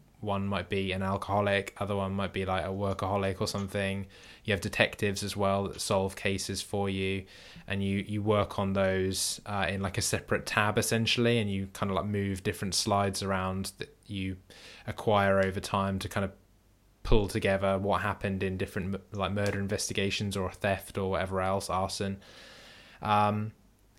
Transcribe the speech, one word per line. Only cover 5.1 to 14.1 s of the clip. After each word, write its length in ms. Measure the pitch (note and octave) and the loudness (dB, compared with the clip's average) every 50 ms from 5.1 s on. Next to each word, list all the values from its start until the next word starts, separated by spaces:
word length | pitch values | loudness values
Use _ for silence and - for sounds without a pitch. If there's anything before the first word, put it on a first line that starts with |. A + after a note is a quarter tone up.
| G2 - G2+ | -2 -2 -4
as 140 | G2 - | -6 -2
well 320 | G#2 G2 G2 G2 G2 G2+ F#2+ | 0 0 2 2 2 0 -2
that 120 | - - | -4 -6
solve 360 | - - G#2+ F#2+ F#2+ F#2+ - | -2 0 0 2 0 0 -2
cases 460 | - - G2+ G2 F#2+ - - G2 F#2+ - | -2 -2 -2 -2 -2 -4 -4 -6 -6 -6
for 260 | - - G2+ G2+ G2 | -4 -4 -2 -2 0
you, 360 | G2 F#2+ G2 F#2+ F#2+ F#2+ F#2+ - - - - - - - - | 0 0 0 0 -2 -2 -4 -8 -14 -20 -20 -20 -20 -16 -10
and 160 | - G2+ G2 G2 | -6 -4 -2 0
you, 220 | G2 G2 G2+ G2 | 0 0 0 -2
you 160 | - G#2 G#2 G2+ | -2 -4 -2 2
work 360 | G#2+ G#2 G#2 G2 - - - | 2 4 4 2 0 0 -2
on 140 | G2 F#2+ F#2+ | 0 0 2
those, 680 | G2 G2 F#2+ F#2+ F#2+ F#2 F#2+ F#2+ - - - - - - | 2 4 4 4 2 2 0 0 0 -2 -2 -4 -6 -8
uh, 200 | - G2+ G2 F#2+ E2 | -6 -2 -2 0 0
in, 140 | G2 G2 G2 | 0 0 -2
like, 160 | F#2 - A2+ | -2 -2 -2
a 40 | - | -2
separate 440 | - - G2+ - - - - - | 0 0 -2 0 0 -2 -2 0
tab 320 | - - A2 G#2 G#2 G#2 A2+ | 0 0 2 2 2 2 2
essentially, 600 | G#2 - A#2 A2+ A2+ G#2+ - B2 A#2 A#2 A#2+ A#2 | 2 2 2 2 2 2 2 4 4 4 4 4
and 120 | G#2+ G2+ | 2 0
you 180 | G2 F#2+ G2 F#2+ - | 0 -2 -4 -4 -6
kinda, 200 | - A2 G2 F#2+ | -4 -2 -2 0
like, 120 | F2+ D#2+ | 0 0
move 360 | G#2 G#2 G2+ G2 G2 G2 F#2 - | 0 0 0 0 0 -2 -2 -2
different 320 | G#2+ F#2+ - - F#2+ - | -4 -4 -2 -4 -4 -2
slides 480 | - - G#2+ G2+ G2+ G2+ G2+ G2 - G2 | -2 0 2 4 4 4 2 0 -2 -2
around 500 | F#2+ G2 F#2 F#2+ F#2+ F#2+ F#2+ F#2+ - - - | 0 0 0 0 -2 -2 -4 -4 -6 -8 -10
that 180 | - - - _ _ | -12 -12 -14 _ _
you 300 | - | -8